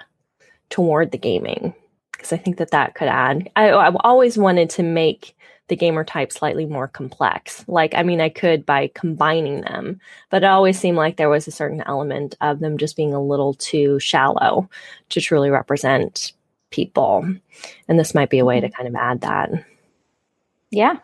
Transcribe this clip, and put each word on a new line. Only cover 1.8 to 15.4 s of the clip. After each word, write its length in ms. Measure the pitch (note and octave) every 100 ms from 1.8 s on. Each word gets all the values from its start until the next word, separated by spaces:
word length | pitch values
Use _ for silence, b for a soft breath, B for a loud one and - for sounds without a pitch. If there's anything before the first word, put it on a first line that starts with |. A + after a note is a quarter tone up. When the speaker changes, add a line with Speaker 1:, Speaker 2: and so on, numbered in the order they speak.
| _ _ _ -
Speaker 1:
'Cause 160 | -
I 40 | E3
think 200 | F#3 F3
that 140 | D#3+
that 220 | D3 -
could 140 | - C#3
add, 420 | C3 B2+ C#3+ F#3 -
I, 160 | G#3+
I've 260 | G3+ E3+ F3+
always 360 | A#3 B3+ B3 A3
wanted 320 | G3 F3+ E3
to 120 | -
make 520 | E3+ E3 D#3+ - - b b b -
the 80 | -
gamer 280 | E3+ D#3+
type 280 | D3+ D#3+ C3
slightly 340 | - D3+ - D#3
more 220 | C#3+ C3+
complex. 760 | - C3 - - - - - -
Like, 260 | E3+ D#3+
I 80 | -
mean, 200 | F3 E3+
I 80 | D#3+
could 360 | - F3 D#3+ -
by 240 | C#3 C#3 -
combining 680 | E3+ D3+ D3+ E3 D3 C#3+
them, 400 | - - - F#3 B B _
but 100 | F#3+
it 60 | G3
always 320 | F#3+ F#3+ F#3+
seemed 180 | F#3 E3+
like 200 | D#3 F3
there 120 | D3+
was 180 | D3 D#3
a 40 |
certain 320 | - D3+ D#3
element 520 | - C#3 C#3+ C#3+ C#3+ -
of 180 | D3+ D3
them 200 | D#3 D3+
just 160 | D3+ -
being 180 | D3+
a 80 | C#3+
little 320 | C#3 C#3+ C#3
too 460 | C3+ - D#3 C#3+ C#3
shallow 680 | - - C3+ - - - F#3+ B B B -
to 120 | -
truly 300 | - D#3